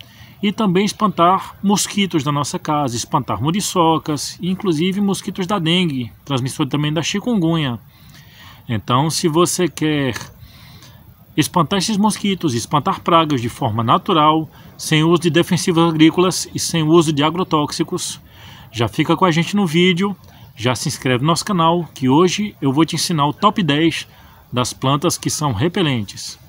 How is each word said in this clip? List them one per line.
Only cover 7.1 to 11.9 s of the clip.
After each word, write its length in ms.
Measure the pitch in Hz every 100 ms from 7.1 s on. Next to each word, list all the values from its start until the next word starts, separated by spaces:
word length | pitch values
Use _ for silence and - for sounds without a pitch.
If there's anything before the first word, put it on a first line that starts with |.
| 202 247 226 165 165 139 120 - - - - - - - - -
Então, 400 | 110 - 123 156
se 180 | - 180
você 420 | 156 175 - 175
quer 460 | - 156 151 135 110 - - - - - - - - - - -
espantar 440 | - 143 180 156 202
esses 180 | 175